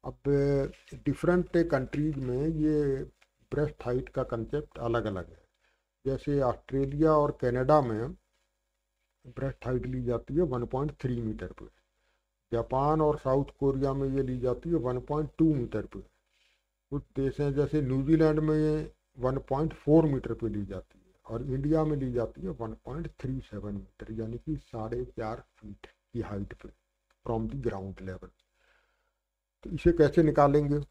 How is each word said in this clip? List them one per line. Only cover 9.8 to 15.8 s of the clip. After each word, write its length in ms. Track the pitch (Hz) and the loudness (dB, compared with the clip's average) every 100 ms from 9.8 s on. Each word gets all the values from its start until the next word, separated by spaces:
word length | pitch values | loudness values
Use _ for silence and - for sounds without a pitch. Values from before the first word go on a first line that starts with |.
| 127 | -4
ली 180 | 127 | -4
जाती 320 | 120 117 - 143 | -2 -4 -2 -2
है 60 | |
वन 240 | 175 123 117 | 0 -2 -4
पॉइंट 260 | 127 151 | -4 -4
थ्री 300 | 147 131 120 | -4 -4 -2
मीटर 260 | 113 107 90 | -4 -6 -10
पे, 180 | - - _ _ _ _ _ _ _ _ | -12 -20 _ _ _ _ _ _ _ _
जापान 480 | 117 113 131 143 156 | -4 -2 0 2 4
और 160 | 151 151 | 2 2
साउथ 280 | 135 135 139 _ | 2 2 0 _
कोरिया 340 | 139 135 139 | 0 2 0
में 160 | 139 135 | 0 0
ये 140 | 135 | 0
ली 160 | 127 127 | -2 -2
जाती 300 | 123 123 170 | -2 -2 0
है 60 | 165 | 0
वन 240 | 123 123 | 0 -4
पॉइंट 300 | 123 147 147 - | -2 -4 -4 2
टू 180 | 160 143 | 4 4
मीटर 300 | 113 107 | -2 -6